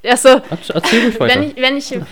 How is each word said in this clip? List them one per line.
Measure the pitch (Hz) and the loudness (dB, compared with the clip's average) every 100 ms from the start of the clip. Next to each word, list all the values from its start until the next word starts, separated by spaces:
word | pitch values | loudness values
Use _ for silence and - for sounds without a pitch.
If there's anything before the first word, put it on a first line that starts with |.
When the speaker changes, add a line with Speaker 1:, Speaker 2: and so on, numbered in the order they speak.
| 214 | 0
Speaker 1:
Ach | 240 | 4
so. | 262 | 6
Speaker 2:
Erz-, | 262 - 170 - | 4 2 -10 -8
erzähl | 160 - 226 | -6 0 0
ruhig | 233 220 | 0 0
weiter. | 127 262 | 0 0
Speaker 1:
Wenn | 294 | -2
ich, | 254 | -2
wenn | 254 277 | -2 -2
ich, | - 247 156 | -6 -10 -10